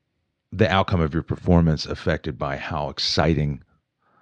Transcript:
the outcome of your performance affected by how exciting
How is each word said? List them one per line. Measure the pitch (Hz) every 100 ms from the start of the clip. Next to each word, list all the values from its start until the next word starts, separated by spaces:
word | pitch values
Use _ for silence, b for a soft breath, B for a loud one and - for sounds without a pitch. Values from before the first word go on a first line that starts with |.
| _ _ _ _ _
the | 92 101
outcome | 95 98 92
of | 80
your | 80
performance | - - - 85 82 76 -
affected | 73 - 78 82 64
by | 71 69
how | - 78 71
exciting | - - - 78 76 73 67 - _ _ _ B B